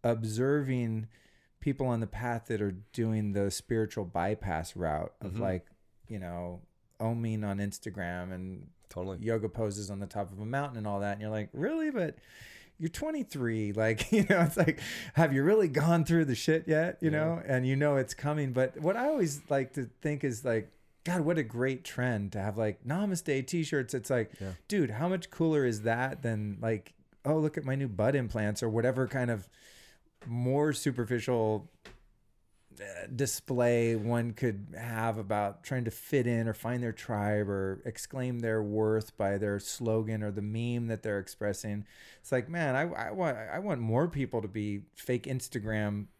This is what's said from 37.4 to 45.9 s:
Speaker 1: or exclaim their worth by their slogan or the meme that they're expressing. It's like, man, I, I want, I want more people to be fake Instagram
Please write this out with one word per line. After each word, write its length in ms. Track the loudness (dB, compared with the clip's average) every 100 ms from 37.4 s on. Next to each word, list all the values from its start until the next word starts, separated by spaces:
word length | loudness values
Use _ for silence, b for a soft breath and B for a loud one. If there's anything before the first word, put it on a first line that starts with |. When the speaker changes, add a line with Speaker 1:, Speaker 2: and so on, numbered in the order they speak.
| 0
Speaker 1:
or 320 | 0 -2 -4 -8
exclaim 540 | -10 -10 -4 -4 -2
their 240 | 0 0
worth 520 | 0 2 4 2 0 -2
by 200 | 0 2
their 220 | 0 -2
slogan 640 | -4 -4 0 2 0 -2
or 80 | -2
the 100 | -4
meme 460 | -4 -2 0 0 -2
that 160 | -2
they're 160 | -2 -2
expressing. 640 | -4 -4 -2 -2 -4 -4 -6 B B B
It's 100 | -2
like, 160 | 0 0
man, 260 | -2 2
I, 100 | 2 0
I 180 | -2 -4
want, 240 | 0 0 0
I 220 | -4 -4
want 220 | -2 0
more 260 | 2 2 2
people 340 | 0 -2 -2
to 60 | -4
be 360 | -4 -4 -4 -8 -12
fake 280 | -2 -2 -2
Instagram 800 | -6 -4 -6 -2 0 0